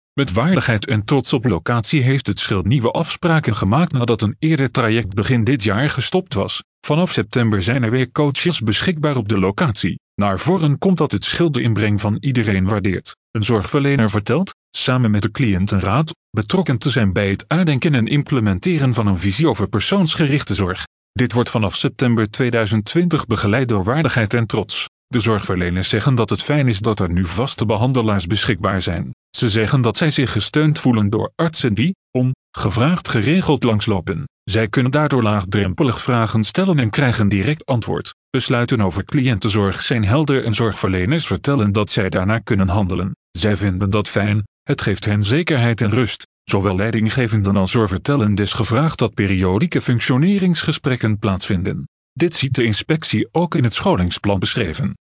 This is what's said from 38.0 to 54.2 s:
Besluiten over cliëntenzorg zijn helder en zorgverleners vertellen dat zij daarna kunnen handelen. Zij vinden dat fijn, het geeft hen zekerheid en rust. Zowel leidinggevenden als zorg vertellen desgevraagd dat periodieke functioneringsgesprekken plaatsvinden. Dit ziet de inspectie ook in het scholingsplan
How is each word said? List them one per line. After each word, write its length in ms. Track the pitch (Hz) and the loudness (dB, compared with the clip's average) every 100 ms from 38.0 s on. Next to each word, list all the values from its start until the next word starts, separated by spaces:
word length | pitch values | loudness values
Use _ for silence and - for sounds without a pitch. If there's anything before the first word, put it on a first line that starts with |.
| - - _ | -6 -14 _
Besluiten 500 | 131 - 123 120 127 | -4 0 0 0 2
over 240 | 98 87 | 0 0
cliëntenzorg 800 | 95 147 131 107 113 104 101 90 | -2 0 2 0 0 2 0 0
zijn 220 | - 127 | -2 0
helder 400 | 98 131 147 135 | 2 2 2 0
en 100 | 113 | 0
zorgverleners 720 | 104 117 98 98 95 92 165 - | 0 0 0 -2 0 0 0 -2
vertellen 460 | 95 - 143 104 | -2 0 0 2
dat 180 | 101 104 | 0 0
zij 180 | - 95 | 0 0
daarna 300 | 95 92 113 | 0 0 -2
kunnen 300 | - 101 95 | 0 0 2
handelen. 480 | 95 95 87 92 - _ | 0 0 -2 -4 -8 _
Zij 260 | - 107 101 | -4 -2 0
vinden 340 | 101 92 101 | 0 0 0
dat 180 | 107 98 | 0 0
fijn, 360 | - 104 104 104 _ | -2 0 0 -2 _
het 200 | - 143 | -6 -4
geeft 220 | - 98 | -2 -2
hen 180 | - 104 | 0 0
zekerheid 580 | 101 139 165 143 117 113 | 2 0 0 0 2 0
en 100 | 110 | 0
rust. 360 | 117 113 - - _ | 0 0 -4 -12 _
Zowel 320 | - 98 95 92 | -4 0 0 0
leidinggevenden 800 | 107 110 110 131 120 110 98 98 | 0 0 0 0 0 2 2 2
als 140 | 95 | 2
zorg 180 | 123 107 | 2 0
vertellen 460 | 90 - 143 107 | -2 0 0 2
desgevraagd 640 | 101 101 - 110 113 156 - | 2 0 -2 0 0 0 0
dat 160 | 117 | -2
periodieke 640 | - 101 95 92 95 170 139 | 0 0 2 2 2 0 -2
functioneringsgesprekken 1400 | - 120 - 127 170 202 180 165 - 147 147 123 117 107 | 0 0 2 2 2 2 0 0 -2 -4 -2 0 0 0
plaatsvinden. 720 | 110 92 - 95 95 98 - _ _ | 0 -2 -2 -2 -2 -6 -10 _ _
Dit 220 | - 175 | -2 -2
ziet 200 | - 135 | 0 -2
de 100 | 127 | 0
inspectie 640 | 120 104 - 156 - - - | 0 0 -2 -2 0 -2 0
ook 220 | 160 175 | -2 0
in 100 | 170 | 0
het 100 | 123 | 0
scholingsplan 640 | - - 143 90 - | 0 0 2 0 -2